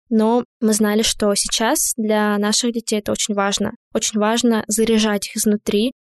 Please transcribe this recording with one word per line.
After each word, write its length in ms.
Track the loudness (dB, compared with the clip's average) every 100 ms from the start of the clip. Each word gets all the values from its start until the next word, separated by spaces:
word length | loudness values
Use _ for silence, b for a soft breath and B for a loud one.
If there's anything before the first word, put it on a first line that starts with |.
| _
но 320 | 2 4 2 -2 _
мы 140 | 0
знали, 300 | 2 2 2
что 300 | 0 0 0 0
сейчас 580 | -2 -2 0 0 -2 -2
для 420 | 0 2 2 0
наших 360 | 0 0 -2
детей 260 | -4 -4 -4
это 140 | -2
очень 200 | -4 -2
важно. 380 | -2 -2 -2 -4 -8 _
Очень 260 | -4 -2 0
важно 460 | 0 2 2 0 0
заряжать 600 | 0 2 2 2 -2 -4
их 100 | -4
изнутри, 560 | -2 0 0 0 0 -4